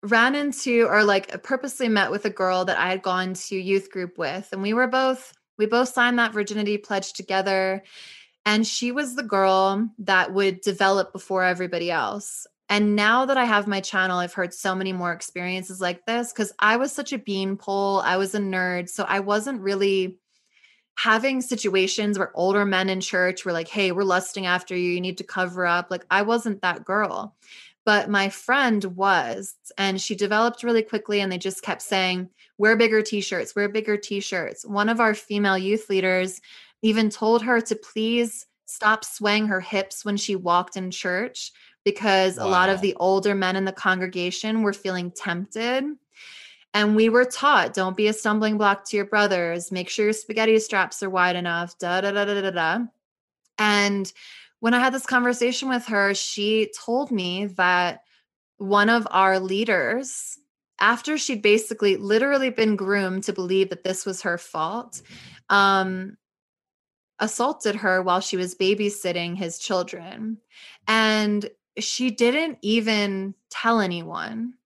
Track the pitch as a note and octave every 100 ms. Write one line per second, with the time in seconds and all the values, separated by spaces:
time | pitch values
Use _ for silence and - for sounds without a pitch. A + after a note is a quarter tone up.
0 | G#3 A3+ A#3+ C#4+ D4 B3+ C4 A#3 A3+ G#3
1 | G#3 G3 G3 - - C4 C4+ - B3 G#3
2 | F#3+ G3 G#3 G3+ F#3 F#3 F#3 F3 F3 F#3+
3 | F#3+ F3+ F#3 F#3 - F#3+ F#3 G3 F#3+ F#3+
4 | F3+ F3+ D#3 F3+ G3+ F#3+ G3 A3+ B3+ B3+
5 | C4 B3+ - _ _ - G#3+ A#3 B3 -
6 | A#3+ A#3+ A#3 G#3+ G3+ G#3+ G#3 G#3 G#3 G3
7 | F#3+ - G3 F#3+ F#3+ F#3+ F#3+ F#3+ - -
8 | - - - _ G#3 G#3+ A3 - A#3+ B3
9 | C#4+ B3 A#3 G3 F#3+ F#3+ F#3+ G3 A3 -
10 | F#3+ F#3+ F3+ F#3+ G3 F#3 G#3 F#3+ G3 G3
11 | F#3 G3 - F#3+ F3+ F3+ F3+ F3 E3+ E3
12 | A2 G#3 - - - _ _ G#3 G#3 G#3
13 | G#3 A#3+ C4 C4+ A#3+ G#3 G3+ G3 F#3+ G3+
14 | F#3 F3+ F3 F3+ F3+ - G3+ F#3+ F#3+ F#3
15 | F3 E3+ - - F3+ F#3 F3+ F#3 F3+ F3+
16 | - A#3 A#3 - G#3 - G#3 A#3 C#4 -
17 | C#4 C4 G3+ G3 F#3+ G3 - G3 G3 G3
18 | - F#3 G3 G#3 G3 F#3 F3+ F3+ F3+ -
19 | G3 G3 G3 G#3 A3+ B3+ F#3+ G3 G3 G3
20 | F#3 F#3 _ _ _ _ _ _ _ -
21 | A3+ A3 C4 C4 B3+ A#3 G#3 F#3+ F#3 -
22 | G#3 G3+ F#3+ - F3+ G3+ G3+ F#3+ F#3+ F#3+
23 | F#3+ F#3 F3+ F#3 F#3+ E3+ E3 G#3+ F#3+ F3+
24 | G3 F3+ F#3 G3+ F#3 F3+ F3+ F3+ F3+ F3+
25 | F3+ F#3 - F#3 F#3 F3+ F3+ F3 F3 F3+
26 | - F#3+ G#3 A#3 A3+ G3+ F#3 E3+ - G3
27 | G#3 - - _ _ - - _ - G#3
28 | - G3+ G3 - - C4 C4 G#3+ F#3+ F3+
29 | G3 F3+ B2 A2+ G3 - - - G3 F#3+
30 | - G3 G3+ G#3+ A#3 A#3 A#3 A3+ A3 A3
31 | G#3+ G#3 G3 F#3 F#3+ F#3+ - F3 - G3
32 | F#3 F3+ F#3 _ _ _ G#3 A3+ A3+ A3
33 | G#3+ G#3 F#3+ F3+ - - G3+ G#3 G#3+ G#3
34 | G#3 G3+ G3 F#3 D#3+ - - G3+ G#3 A#3
35 | A3+ G#3+ - G#3 G3+ F#3+ F#3+ G#3+ G#3+ G3
36 | F#3 F#3 F#3 F#3 _ - - _ A3 G#3+
37 | A3 - A3 A#3 A3+ A#3 A3+ A3 - -
38 | A3 A#3+ A#3 - - _ - - G#3+ A3
39 | - - G#3 G#3 G#3+ F#3+ F3 G3+ G3 -
40 | G#3 G3+ - G3 F3 F3 F#3+ G3 F#3 F3+
41 | F#3+ F3+ B3 - - _ - _ - G3+
42 | G#3+ F#3+ F#3+ F#3 F#3+ F#3 F#3 F#3+ F#3+ -
43 | F#3 F#3+ G3 G3 F#3 F#3 F#3+ F#3+ G3+ F#3
44 | F#3 F#3 F3 F3 A3 A3 G#3 G3+ F#3+ F#3
45 | F3 - - F3 G3 A3 A#3 C4 C#4 D4+
46 | _ _ - - - - _ G#3 G#3 G#3+
47 | A3+ A#3 B3 - C#4 C4 E3+ - F#3+ F#3+
48 | G#3+ G#3+ A3 G#3+ G#3+ G#3+ G#3 G3+ - G#3
49 | G3+ G#3+ G#3 F#3+ E3+ E3+ E3+ F#3 F3+ -
50 | G#3+ G#3+ - G#3+ A3 A3 G#3+ G3+ F3+ -
51 | G3 F#3 F3+ F3+ F3 E3+ F3 - F3+ F3+
52 | G3+ G3+ G3+ G3+ F#3+ F3 D#3+ F#3+ A#3 _
53 | _ _ _ _ _ - G#3+ G#3 G3+ G3+
54 | F#3+ - - - - _ A3+ B3 B3+ C4
55 | - B3+ B3 A#3+ A#3+ B3 C4 B3+ A#3 G#3+
56 | G3 G3 - - G#3 A3 G#3+ - - A#3+
57 | C#4 A3 F3+ F3+ G3+ F3+ F3+ F3+ F3+ -
58 | _ _ _ _ _ _ G3 G3+ G#3 A#3
59 | G#3+ F#3 F#3+ F#3+ F#3+ G3 A3+ F#3+ B2+ A#3
60 | C4+ - - - _ _ _ - G3+ A#3
61 | - D4+ - A#3+ G#3 G#3+ G#3+ A3 G#3 F#3+
62 | G3 A3 C4+ C#4 C4 A#3+ A3 G3+ F#3+ G3+
63 | F#3+ F#3 F#3+ F#3+ F3+ F#3+ F#3+ E3+ F#3 F#3
64 | - F3+ F#3+ E3+ - E3 D#3+ A3 B3 -
65 | - - - - _ G3+ G3 G3 F#3+ F#3
66 | F#3+ - _ _ _ _ _ _ _ _
67 | _ _ G#3+ - B3 D4+ A3 G3+ G#3 F#3
68 | F#3 F3+ G3 F#3 F3+ F#3 F#3+ G3+ G#3 G3+
69 | F#3 F3 E3+ F3+ F3+ E3+ - F#3+ F3 F3+
70 | E3+ - A3 A3 _ - - - - A3
71 | A3 G#3+ G#3+ G#3 G3+ _ _ - A3 -
72 | B3+ G#3 A#3+ C#4 E4 C#4 G#3 A3+ A3 G#3+
73 | G3+ F#3+ G3 F#3+ _ - A3+ A#3 D3 F3
74 | E3 E3 E2 A3+ A#3 B3+